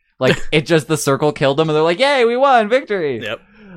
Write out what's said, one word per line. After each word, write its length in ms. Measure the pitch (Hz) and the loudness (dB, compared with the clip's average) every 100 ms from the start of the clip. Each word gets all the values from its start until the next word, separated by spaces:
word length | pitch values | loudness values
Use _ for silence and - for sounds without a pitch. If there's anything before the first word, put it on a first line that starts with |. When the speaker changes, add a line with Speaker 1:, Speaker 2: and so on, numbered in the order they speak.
| _ - | _ -2
Speaker 1:
Like, 200 | 131 - - | 0 0 0
Speaker 2:
<laughs> 60 | |
Speaker 1:
it 140 | 156 156 | 0 2
just, 220 | 165 - | 0 0
the 100 | 156 | -2
circle 340 | - 135 151 | -2 0 -2
killed 240 | 147 135 143 | 0 0 0
them, 120 | 160 | 0
and 60 | 151 | 0
they're 80 | |
like, 160 | 160 175 | 0 0
"Yay, 260 | 269 277 233 | 0 2 0
we 100 | 240 | 2
won, 320 | 277 247 208 | 2 2 2
victory!" 540 | 254 302 202 147 117 | -2 -2 -4 -4 -6
Speaker 2:
Yep. 200 | 110 113 _ - 208 | -8 -10 _ -20 -20